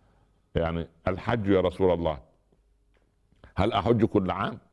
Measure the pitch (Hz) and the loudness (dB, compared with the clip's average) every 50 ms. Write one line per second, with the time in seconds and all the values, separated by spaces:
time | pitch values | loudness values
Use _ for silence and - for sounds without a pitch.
0 | _ _ _ _ _ _ _ _ _ _ - 82 82 82 85 85 80 - _ _ | _ _ _ _ _ _ _ _ _ _ -4 -2 -2 -2 -4 -6 -8 -10 _ _
1 | - 92 92 90 - 110 123 117 98 98 98 92 90 90 - - 95 90 85 85 | -6 -6 -6 -4 -4 -4 -2 -2 2 2 2 2 2 0 0 0 2 2 2 2
2 | 85 80 76 69 - _ _ _ _ _ _ _ _ _ _ _ _ _ _ _ | 0 -4 -4 -6 -10 _ _ _ _ _ _ _ _ _ _ _ _ _ _ _
3 | _ _ _ _ _ _ _ _ - - - - 95 113 117 104 87 117 123 107 | _ _ _ _ _ _ _ _ -20 -8 -2 0 0 0 0 2 2 2 2 2
4 | 110 - - 104 92 90 87 95 107 208 123 95 - _ | 2 2 2 0 0 0 -2 -4 -6 -6 -8 -10 -16 _